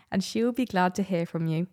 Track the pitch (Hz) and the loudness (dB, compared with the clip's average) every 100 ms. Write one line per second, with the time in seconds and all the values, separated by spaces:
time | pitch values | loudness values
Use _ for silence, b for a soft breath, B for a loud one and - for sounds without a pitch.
0 | b 196 - 220 233 240 240 190 185 185 | b -2 -2 0 0 0 0 2 2 0
1 | 185 175 170 165 165 160 180 | -2 0 -2 -2 0 0 -2